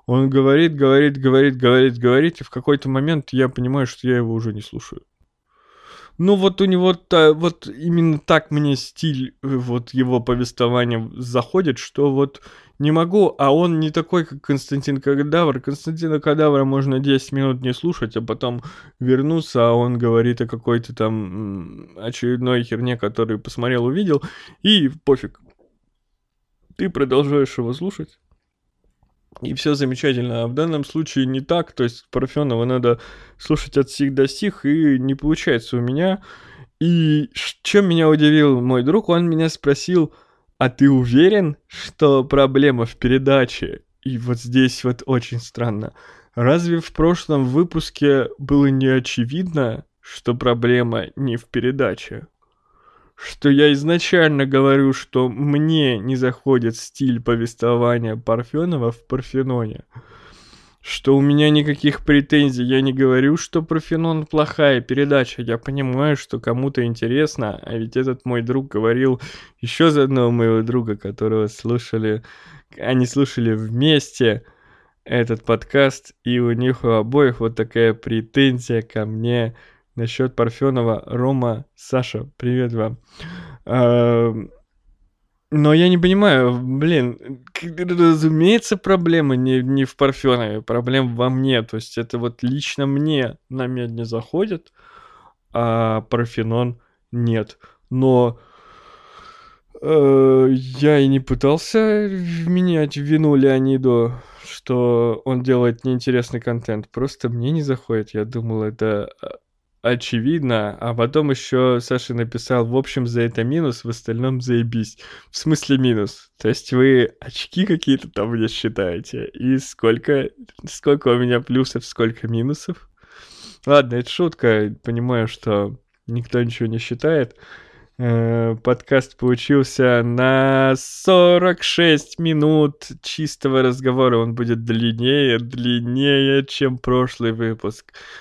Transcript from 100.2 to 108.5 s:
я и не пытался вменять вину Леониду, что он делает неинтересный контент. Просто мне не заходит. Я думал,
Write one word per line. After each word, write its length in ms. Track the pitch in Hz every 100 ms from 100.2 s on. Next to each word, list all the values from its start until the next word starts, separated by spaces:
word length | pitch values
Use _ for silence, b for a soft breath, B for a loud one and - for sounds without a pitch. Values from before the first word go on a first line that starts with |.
| 131 131 131
я 480 | 131 131 127 147 147
и 80 | 135
не 120 | 135
пытался 880 | 127 127 139 160 - 220 220 214 208
вменять 840 | 190 175 165 165 180 180 165 147 143
вину 400 | 143 156 156 139
Леониду, 800 | 135 131 131 135 131 120 117 123 B B -
что 720 | - - 123 123 117 117 110 135
он 180 | 127
делает 400 | 127 123 120 117
неинтересный 560 | 131 123 135 123 120 120
контент. 480 | 120 117 - 107 -
Просто 380 | - 139 - 120
мне 240 | 120 123
не 100 | 160
заходит. 520 | 143 123 - 113 104
Я 100 | 110
думал, 400 | 110 117 113